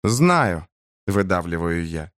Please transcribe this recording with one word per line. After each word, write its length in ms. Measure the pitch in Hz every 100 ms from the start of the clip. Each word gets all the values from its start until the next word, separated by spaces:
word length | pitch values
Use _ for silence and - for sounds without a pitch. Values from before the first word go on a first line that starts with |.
"Знаю", 640 | 101 120 170 175 117 85 82 _ _ _ -
выдавливаю 760 | 101 95 92 85 82 85 85 82
я. 240 | 80 78 _